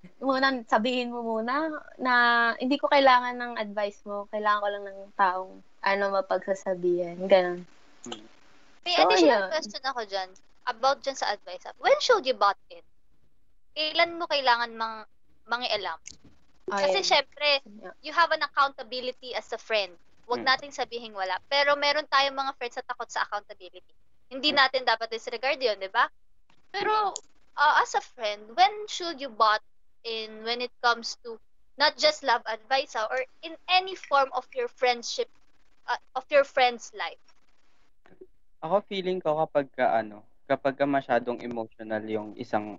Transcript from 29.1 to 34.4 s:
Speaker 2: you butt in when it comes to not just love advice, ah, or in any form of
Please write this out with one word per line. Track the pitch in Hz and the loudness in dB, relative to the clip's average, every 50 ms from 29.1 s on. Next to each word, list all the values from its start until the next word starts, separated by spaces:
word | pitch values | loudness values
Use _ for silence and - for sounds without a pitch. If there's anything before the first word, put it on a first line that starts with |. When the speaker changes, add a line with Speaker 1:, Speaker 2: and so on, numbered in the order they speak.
| 320 254 | -6 -8
Speaker 2:
you | 277 | -10
butt | 254 214 208 220 214 214 214 - - - - - - - - | -6 0 4 4 4 4 2 0 -8 -20 -20 -20 -20 -20 -14
in | - 233 226 220 220 220 214 214 220 | -10 -10 -8 -8 -8 -10 -12 -8 -6
when | 226 240 240 247 | -4 -4 -4 -4
it | 240 - - | -6 -4 0
comes | - 240 233 233 226 - - - | 2 2 2 2 -2 -8 -10 -12
to | - 233 226 - - - - - - - - | -12 -14 -14 -14 -16 -20 -20 -20 -20 -14 -2
not | - 285 302 294 | 0 2 2 2
just | 247 - 302 - - 269 | 2 2 2 2 0 0
love | 254 233 240 - | 0 0 0 0
advice, | 214 220 214 - - 262 269 302 - - | -4 -8 -8 -4 -2 -2 -2 -2 -2 -4
ah, | 226 214 | -6 -4
or | 226 247 262 262 - - - | -4 -4 -4 -6 -8 -10 -16
in | - 330 320 - - | -16 -16 -16 -12 -2
any | - 370 370 381 381 370 | 0 0 2 0 -2 -6
form | - - - 285 277 269 269 | -12 -4 0 2 2 2 2
of | - 254 | -2 -6